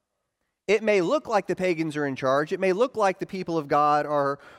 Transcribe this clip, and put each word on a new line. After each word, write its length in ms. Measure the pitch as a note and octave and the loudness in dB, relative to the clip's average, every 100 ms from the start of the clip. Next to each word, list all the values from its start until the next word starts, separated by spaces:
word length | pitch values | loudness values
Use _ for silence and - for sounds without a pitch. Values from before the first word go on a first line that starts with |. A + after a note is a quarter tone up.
| _ _ _ _ _ _ - | _ _ _ _ _ _ -2
It 160 | G#3 | 0
may 160 | G#3+ G3+ | 2 2
look 260 | E3+ D4 C#4 | 2 -2 0
like 220 | G#3+ F#3 | -4 -2
the 80 | F3 | -2
pagans 400 | F#3 D#3+ D#3+ D3 | -2 0 -4 -4
are 100 | C#3+ | -4
in 80 | |
charge. 380 | C3 C3+ C#3 D#3 | -2 0 0 0
It 80 | F#3 | -2
may 120 | F#3+ | 0
look 240 | F#3 C4 - | 0 -2 2
like 220 | G3 F#3 | 0 0
the 80 | - | -8
people 320 | F#3+ F3+ E3 | -8 -4 -4
of 80 | C#3+ | 0
God 400 | D3 D3 D3 D3 | 2 4 2 0
are, 320 | D3 C#3 C#3 - | 0 0 -4 -12